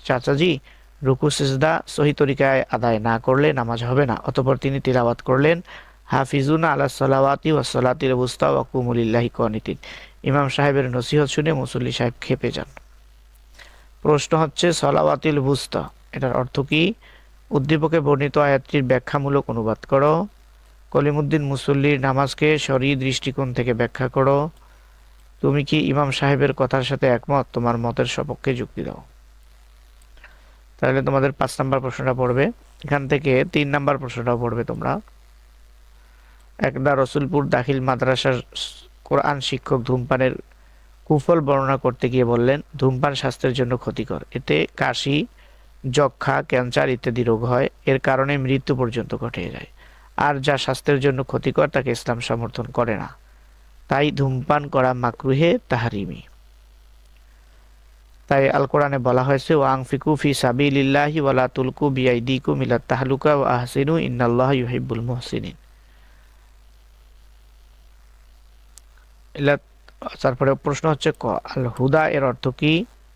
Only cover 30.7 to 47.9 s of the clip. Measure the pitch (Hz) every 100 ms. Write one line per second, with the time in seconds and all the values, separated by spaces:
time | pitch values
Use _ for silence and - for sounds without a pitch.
30.7 | - 131 131 135 139 135 151 131 - 135
31.7 | 135 131 - 131 127 127 123 160 - -
32.7 | - 139 143 135 143 147 127 139 147 143
33.7 | 143 139 135 127 117 117 120 120 113 117
34.7 | 113 117 165 - - - - - - -
35.7 | - - - - - - - - - 135
36.7 | 131 131 139 131 - 135 147 139 131 123
37.7 | 135 131 127 131 127 139 123 - - -
38.7 | - - - - 143 143 143 131 131 -
39.7 | 135 117 127 123 131 131 - - - -
40.7 | - - - - 156 139 170 139 139 135
41.7 | 135 131 123 127 127 120 120 120 143 -
42.7 | 143 131 127 143 135 131 - 139 127 120
43.7 | 123 - - 110 82 - 123 - 151 160
44.7 | - 135 123 139 143 233 - - - -
45.7 | - 135 123 139 - - 135 - 127 123
46.7 | 131 143 127 131 120 120 110 123 123 139
47.7 | - -